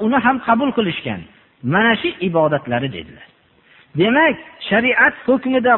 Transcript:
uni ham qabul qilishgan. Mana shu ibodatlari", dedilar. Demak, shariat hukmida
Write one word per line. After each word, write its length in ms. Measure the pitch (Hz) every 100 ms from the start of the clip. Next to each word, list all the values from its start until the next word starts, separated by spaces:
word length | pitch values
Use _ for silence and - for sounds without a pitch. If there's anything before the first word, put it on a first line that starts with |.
uni 180 | 214 262
ham 180 | 240 262
qabul 320 | - 233 277
qilishgan. 480 | 240 196 - 131 98 80 _ _ _
Mana 300 | 123 180 226 214
shu 120 | 349 -
ibodatlari", 680 | 185 165 151 147 120 120 135
dedilar. 340 | 92 78 69 - _ _ _ _ _ _
Demak, 420 | 147 202 269 320 - - -
shariat 540 | - 202 247 220 269 -
hukmida 520 | - 262 254 262 247